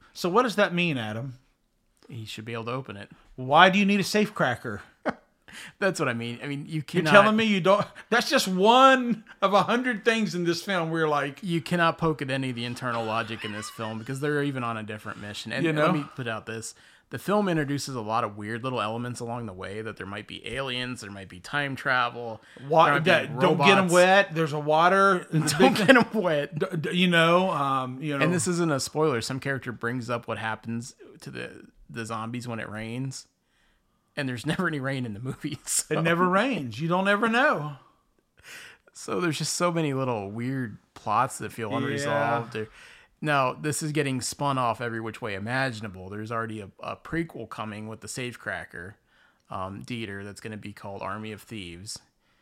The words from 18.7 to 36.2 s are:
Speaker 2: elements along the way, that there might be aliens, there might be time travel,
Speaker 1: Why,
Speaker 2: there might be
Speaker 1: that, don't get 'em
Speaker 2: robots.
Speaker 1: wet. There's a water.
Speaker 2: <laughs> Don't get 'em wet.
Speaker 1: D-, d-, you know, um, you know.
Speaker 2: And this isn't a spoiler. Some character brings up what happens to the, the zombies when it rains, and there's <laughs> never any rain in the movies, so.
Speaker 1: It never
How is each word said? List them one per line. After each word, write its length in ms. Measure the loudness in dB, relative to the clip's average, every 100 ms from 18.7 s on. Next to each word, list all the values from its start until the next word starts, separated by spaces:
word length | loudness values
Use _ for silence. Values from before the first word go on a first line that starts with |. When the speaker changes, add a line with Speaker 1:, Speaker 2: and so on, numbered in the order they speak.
| -2
Speaker 2:
elements 400 | -2 -4 -6 -8
along 240 | -8 -8
the 80 | -10
way, 300 | -10 -10 -10
that 160 | -10 -10
there 80 | -10
might 200 | -10 -12
be 140 | -14 -10
aliens, 540 | -8 -6 -6 -6 -8
there 80 | -12
might 180 | -14 -14
be 120 | -16
time 360 | -8 -4 -4 -4
travel, 640 | 0 0 0 -4 -10 -10 -14 -18 2
Speaker 1:
Why, 180 | 6 6
Speaker 2:
there 80 |
might 100 | 6
be 60 | 4
Speaker 1:
that, 280 | 4 2 2
don't 200 | 2 6
get 100 | 6 6
'em 0 |
Speaker 2:
robots. 80 | 8
Speaker 1:
wet. 420 | 8 8 8 4
There's 200 | 0 -2
a 40 | -2
water. 680 | 2 6 6 6 6 4 2
Speaker 2:
<laughs> 20 |
Don't 460 | 0 2 6 6 8
get 140 | 8
'em 160 | 8 6
wet. 440 | 0 0 0 -2 -4
Speaker 1:
D-, 180 | -4 -2 -2
d-, 60 | 2
you 120 | 4
know, 420 | 6 6 6 4
um, 480 | 0 0 0 -2 -6
you 160 | -4 0
know. 80 |
Speaker 2:
And 80 | 2
this 160 | 2 0
isn't 240 | 0 0
a 80 | 0
spoiler. 400 | -2 0 0 0
Some 200 | -2 -6
character 320 | -6 -6 -8
brings 360 | -8 -6 -6 -4
up 180 | -6 -6
what 120 | -6
happens 560 | -6 -8 -6 -8 -8 -16 -20 -20
to 100 | -14
the, 360 | -12 -12 -14 -20 _ -14
the 160 | -10 -8
zombies 420 | -8 -6 -8 -8
when 100 | -8
it 100 | -8
rains, 560 | -10 -8 -6 -8 -8 -16 _ _ _ _ _ _ _ _ -8
and 100 | -6
there's 200 | -4 -4
<laughs> 0 |
never 200 | -2 -2
any 140 | -4
rain 240 | -4 -4
in 80 | -6
the 80 | -8
movies, 380 | -10 -8 -8 -10 -4
so. 320 | -4 -2 0
Speaker 1:
It 20 |
never 240 | 2 2